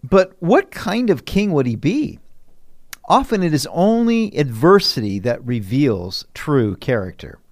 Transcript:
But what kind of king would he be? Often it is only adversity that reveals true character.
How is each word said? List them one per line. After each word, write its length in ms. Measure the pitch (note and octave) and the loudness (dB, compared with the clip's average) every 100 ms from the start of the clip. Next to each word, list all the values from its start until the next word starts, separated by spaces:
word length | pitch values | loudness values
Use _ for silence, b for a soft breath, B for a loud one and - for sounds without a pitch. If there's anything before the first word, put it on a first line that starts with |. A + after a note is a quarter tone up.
But 320 | - F#3+ F#3 _ | 2 0 0 _
what 320 | E3+ C#4+ G4 | 2 2 2
kind 400 | - - G#3+ B3 | -10 -6 -2 0
of 120 | D3 | -2
king 280 | - G3 G#3 | -2 -2 0
would 160 | D3+ B2 | 0 0
he 80 | G#2+ | -2
be? 420 | C#3 C4 D4+ - - - - - - - - - - | -2 -2 -4 -10 -20 -20 -20 -20 -20 -20 -20 -20 0
Often 380 | A3+ C4+ G#3+ | 0 2 -2
it 100 | F3 | 0
is 140 | D3+ - | 0 -2
only 640 | E3 G3 A3+ A#3 A3+ A3 - | 0 2 4 2 0 -2 -2
adversity 840 | C#3+ A2+ D#3 G3 - - G#2+ G2 | -2 2 6 6 4 -4 -4 -2
that 260 | A2 A#2+ A#2+ | -4 -4 -4
reveals 800 | A#2+ F#2+ B2+ C#3+ G2 F2+ - - | -4 -2 0 2 0 -6 -10 -12
true 440 | - - C#3+ G#2+ F#2+ | -12 0 2 2 -2
character. 600 | - A#2+ F#2 - D#2+ - _ | -2 -2 -4 -12 -20 -20 _